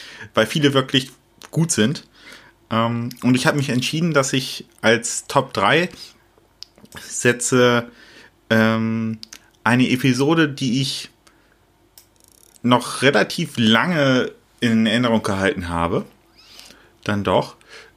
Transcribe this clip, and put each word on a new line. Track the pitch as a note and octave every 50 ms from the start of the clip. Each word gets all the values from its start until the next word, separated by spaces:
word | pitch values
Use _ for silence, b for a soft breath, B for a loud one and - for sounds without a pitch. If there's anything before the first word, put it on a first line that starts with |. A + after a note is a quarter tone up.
| B B B B B B -
weil | - A2+
viele | - - E3 C#3+ C#3 C3
wirklich | C3+ C3 - - C3 C3 - - _ _ _ _ _ - -
gut | - D3+ E3 E3
sind. | - - G#2+ A#2+ D#3 - - B B B B B B B B B B _ _ _
Ähm, | A2+ A2+ A#2 A#2 A#2 A#2 A#2 B2 C3+ - -
und | B2 B2+
ich | B2+ B2+ D#3+
habe | D3+ D3
mich | C3+ C#3+
entschieden, | B2 B2 B2 - - D#3+ E3+ E3+ D3+
dass | C#3+ C3 - -
ich | C3 C3 - - - - - _ _
als | - A2 A#2+ A#2 A#2 - - - - -
Top | - C#3 C3+ - -
drei | G#2+ F#2+ G#2 C3+ D#3+ F3 F3+ - B B B B B B _ _ _ _ _ _ _ - - _ - - - - -
setze, | - - - - - B2 A#2+ A#2+ - - C3 B2+ B2 B2 A#2+ A#2+ A#2+ B B B B B B B B B B _ _ _
ähm, | A2+ A2 A2 A2 A2+ A2+ A2+ A2+ A2+ A2+ A2+ A2 A2 A2 - - B B B B B _ _
eine | A2 A#2+ B2+ B2+ -
Episode, | B2+ B2 - C3+ B2 B2 C#3 D3 E3 E3 D#3+ C#3+
die | C3 C3+ C3+ B2+ A2 C3+
ich | C3+ C3+ - - - - _ _ _ b b b b b b b b _ _ _ _ _ _ - _ _ _ _ _ _ _ _ _ _ _ _
noch | - A#2+ B2 A#2+ - - - -
relativ | B2 C3+ C#3+ - - - - - E3+ - - -
lange | A#2 A2 A2+ A2+ B2 E3+ F3+ D#3 C#3+ C3+ C3 B2+ G2+ - - - _ _ _ _
in | A#2+ A#2+ A2+ A2+ A2+
Erinnerung | A2 G#2 A#2+ B2+ A#2+ A2+ A2 -
gehalten | - G2 F#2+ F#2+ G2 - F#2 F2 E2+
habe. | E2+ E2+ E2+ E2+ G2+ D#3 G#3 - _ _ _ _ B B B B B B B B B B B B B B -
Dann | - G#2 G2+ F#2+
doch. | F#2+ F#2 A#2+ - - - B B B B B B B B